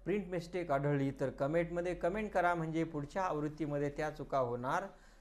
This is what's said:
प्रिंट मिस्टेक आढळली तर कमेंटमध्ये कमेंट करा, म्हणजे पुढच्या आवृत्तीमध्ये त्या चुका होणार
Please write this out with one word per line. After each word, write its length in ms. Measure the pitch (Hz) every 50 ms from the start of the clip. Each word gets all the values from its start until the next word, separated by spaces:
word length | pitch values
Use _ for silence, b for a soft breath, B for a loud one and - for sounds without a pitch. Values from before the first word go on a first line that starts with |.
| -
प्रिंट 200 | 165 190 208 190 175
मिस्टेक 420 | 185 170 170 - - 185 170 -
आढळली 400 | 143 139 143 147 147 143 139 135
तर 200 | 135 - 143 127
कमेंटमध्ये 640 | 117 - 139 139 156 170 170 165 175 175 175 180 185
कमेंट 360 | 180 175 170 190 214 214 208
करा, 240 | - 190 175 175 175
म्हणजे 300 | 170 160 160 156 165 165
पुढच्या 380 | 165 160 147 143 143 - 196 190
आवृत्तीमध्ये 680 | 180 156 151 147 151 151 156 160 143 147 143 147 143
त्या 200 | 143 156 156 151
चुका 280 | 147 - 139 - 143 135
होणार 460 | 127 120 120 120 123 131 156 180 196 202 - b b b b b